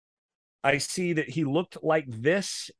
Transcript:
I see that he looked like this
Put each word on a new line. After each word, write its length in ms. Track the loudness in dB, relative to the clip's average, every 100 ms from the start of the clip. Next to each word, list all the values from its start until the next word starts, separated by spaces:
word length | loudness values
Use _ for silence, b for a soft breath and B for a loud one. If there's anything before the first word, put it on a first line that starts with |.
| _ _ _ _ _ _
I 160 | 2 2
see 360 | 0 -2 0
that 160 | 0 -2
he 140 | -2
looked 380 | 0 0 -2 -4
like 220 | 0 0 0
this 600 | -2 2 2 0 -8 -12